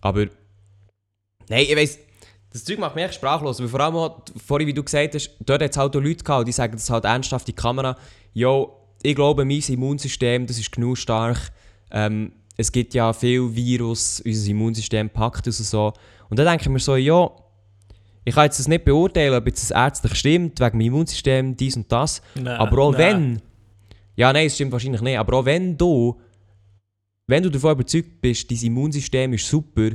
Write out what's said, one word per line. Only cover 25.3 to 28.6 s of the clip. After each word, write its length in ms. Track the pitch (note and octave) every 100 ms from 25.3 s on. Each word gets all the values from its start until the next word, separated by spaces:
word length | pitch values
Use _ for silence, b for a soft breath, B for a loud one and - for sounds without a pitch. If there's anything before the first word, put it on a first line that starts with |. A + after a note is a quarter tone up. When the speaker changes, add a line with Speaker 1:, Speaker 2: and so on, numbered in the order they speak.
| B2+
Speaker 1:
auch 60 | C3
wenn 300 | D#3+ F#3 D#3
du, 420 | F3 C#3+ A#2 A#2+ b b b b _ _ _ _ _ _ -
wenn 160 | C3+
du 80 | F#3
davon 220 | C#3 D3+
überzeugt 480 | D3 B2 E3 E3 -
bist, 300 | B2+ A#2 -
dein 80 |
Immunsystem 760 | A#2